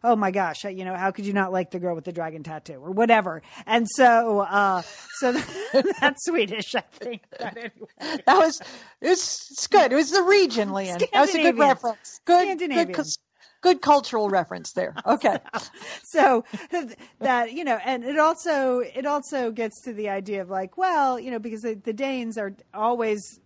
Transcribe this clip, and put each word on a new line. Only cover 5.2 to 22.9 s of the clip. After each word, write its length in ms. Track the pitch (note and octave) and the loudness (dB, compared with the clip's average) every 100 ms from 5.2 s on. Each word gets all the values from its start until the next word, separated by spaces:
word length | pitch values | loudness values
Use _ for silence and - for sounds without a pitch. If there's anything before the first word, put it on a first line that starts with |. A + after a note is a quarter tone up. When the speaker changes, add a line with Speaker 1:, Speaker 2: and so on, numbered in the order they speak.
| B3+ | -2
Speaker 1:
<laughs> 400 | C4 - F#4+ G#4+ C4+ F#4 - | -2 -6 -10 0 0 2 0
that's 240 | C#4+ C#4 | 0 0
Swedish, 520 | - D#4+ G3+ G#3+ - A#3+ | -4 -2 -2 -4 -6 -6
I 60 | - | -8
think. 320 | - B3 A#3 _ | -14 -12 -12 _
But 260 | - A3+ A3+ | -14 -14 -12
anyway. 640 | A#3 _ G#3+ _ D4+ D#4+ - | -16 _ -20 _ -10 -2 4
Speaker 2:
That 120 | F#4 | 6
was, 240 | D#4+ - - - - _ | 6 2 -14 -20 -20 _
it's, 500 | D4 F4+ - - - | 0 0 0 -8 -12
it's 160 | C#4 - | -10 4
good. 240 | G#4 C#4 | 6 6
It 40 | C4+ | 4
was 160 | C#4 | 4
the 100 | F#4+ | 2
region, 480 | F4+ G4+ F4 A3+ G3+ | 6 4 4 0 -2
Lian. 280 | G3 F#3+ F3 | -4 -6 -2
That 100 | - | 0
was 160 | - D4 | 4 4
a 20 | |
good 220 | E4 D#4+ A#3 | 4 2 4
Speaker 1:
Scandinavian. 120 | C#4+ | 4
Speaker 2:
reference. 540 | C4 A#3+ G#3+ - - | 4 -2 -8 -14 -12
Good, 220 | - F4 F#4 | 4 4 4
Speaker 1:
Scandinavian. 420 | F4 E4+ C#4+ E4+ | -2 -2 0 0
Speaker 2:
good 80 | E4 | -4
cus-, 220 | C#4+ - _ _ _ _ | -6 -10 _ _ _ _
good 200 | F4+ F4 | 2 2
cultural 480 | - C#4+ - A#3 G#3 | 4 4 4 -2 0
reference 440 | F#3+ E3 F3+ E3 | 0 -2 -10 -8
there. 200 | - F3+ B3 | -6 -6 -4
Speaker 1:
<laughs> 60 | - | -2
Speaker 2:
Okay. 320 | - A3 F#3+ - - - - - - | 0 0 -2 -6 -12 -12 -18 -16 -16
Speaker 1:
So, 400 | - E4 C#4+ A#3+ - G#3+ - | -4 2 4 4 -2 -16 -8
so 20 | |
th-, 260 | F4 C4 - - _ | -8 -8 -16 -20 _
that, 340 | A#3+ B3 A3+ | -2 0 -2
you 100 | C4+ | -6
know, 160 | D4+ A3 | -4 -4
and 200 | G#3 B3+ | -2 -4
it 160 | A#3+ D4 | -2 2
also, 600 | D#4 E4 F4 D4 C4 B3 | 2 2 -2 0 0 -2
it 260 | A#3 - C#4 | -4 -6 -4
also 420 | D4 C#4 C#4 A#3+ | -4 -4 -4 -4
gets 300 | A3 A3 - | -4 -8 -8
to 100 | B3+ | -12
the 160 | G#3 G#3 | -8 -6
idea 320 | G3 F#3+ G3 | -6 -6 -8
of, 80 | F3+ | -6
like, 280 | F#3+ F#3+ - | -6 -6 -4
well, 420 | F#4 D#4+ C4+ B3 | 0 2 0 -2
you 120 | B3+ | -6
know, 80 | A#3 | -8
because 220 | A3+ A3 | -8 -8
the, 120 | A#3 | -8
the 200 | G#3+ A3+ | -8 -8
Danes 440 | G#3+ C4+ C4 A#3 A3 | -6 -4 -4 -6 -6
are 160 | G3+ G3 _ G3+ | -8 -10 _ -4
always 640 | A3 | -2